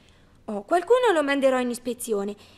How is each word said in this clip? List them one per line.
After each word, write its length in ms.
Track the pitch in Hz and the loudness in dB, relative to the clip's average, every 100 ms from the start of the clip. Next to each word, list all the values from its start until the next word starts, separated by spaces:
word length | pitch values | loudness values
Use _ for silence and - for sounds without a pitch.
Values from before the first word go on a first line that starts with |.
| _ _ _ _ - | _ _ _ _ -12
Oh, 180 | 202 - | -12 -2
qualcuno 460 | 339 349 508 480 | -2 2 2 4
lo 120 | 330 | 2
manderò 360 | 277 277 262 254 | 2 2 2 2
in 120 | 247 | -2
ispezione, 640 | 233 254 233 - 208 202 202 - | -6 -8 -10 -6 -4 -4 -10 -18